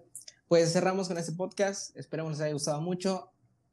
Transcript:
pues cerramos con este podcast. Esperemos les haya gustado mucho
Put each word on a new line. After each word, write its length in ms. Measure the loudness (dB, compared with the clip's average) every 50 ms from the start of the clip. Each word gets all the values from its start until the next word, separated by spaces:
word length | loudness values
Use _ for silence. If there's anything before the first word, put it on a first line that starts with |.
| -16 _ -20 -20 -20 -20 -20 _ _ 4
pues 240 | 6 6 6 6
cerramos 340 | 4 4 2 2 2 0 -2 -2
con 80 | -4 -4
este 140 | -4 -4
podcast. 640 | -4 -4 -4 -4 0 0 0 0 0 -4 -10 -12 -12
Esperemos 360 | -14 -12 -8 -6 -6 -4 -4
les 80 | -2 -2
haya 120 | -2 -2
gustado 280 | -2 -2 -2 -2 -2 -2
mucho 500 | 0 -2 -2 0 0 -2 -2 -2 -4 -12 _ _ _ _ _ _ _ _